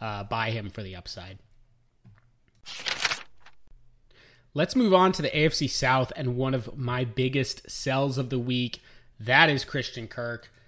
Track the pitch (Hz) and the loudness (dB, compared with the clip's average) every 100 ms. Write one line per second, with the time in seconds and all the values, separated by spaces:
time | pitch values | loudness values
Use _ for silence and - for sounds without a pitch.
0 | 110 101 98 113 113 113 101 - 95 90 | -8 -8 -4 -2 -2 -4 -6 -10 -12 -12
1 | - 110 92 98 _ - _ _ _ _ | -14 -14 -14 -18 _ -20 _ _ _ _
2 | - - _ _ _ _ - - - - | -20 -20 _ _ _ _ -14 -8 -6 -2
3 | - - - - - - - - - - | -2 -4 -10 -20 -20 -20 -20 -20 -20 -20
4 | _ - - _ _ 143 180 254 220 185 | _ -20 -20 _ _ -2 2 4 6 8
5 | 185 185 147 147 156 - 143 - 127 131 | 6 4 0 2 2 2 -2 0 2 4
6 | 127 - 127 123 131 131 110 135 123 123 | 2 -2 -2 0 0 -2 -4 -6 -4 -2
7 | 123 120 131 135 127 - - - 135 135 | -2 -2 0 0 -2 -6 -12 -6 -2 0
8 | 139 131 120 131 123 123 123 - - - | 0 -2 -2 -2 0 0 -2 -6 -16 -20
9 | - - 110 139 160 139 - 135 - 123 | -20 -8 4 6 6 4 -2 -6 -6 -8
10 | 113 - 117 117 - - | -10 -8 -8 -8 -12 -20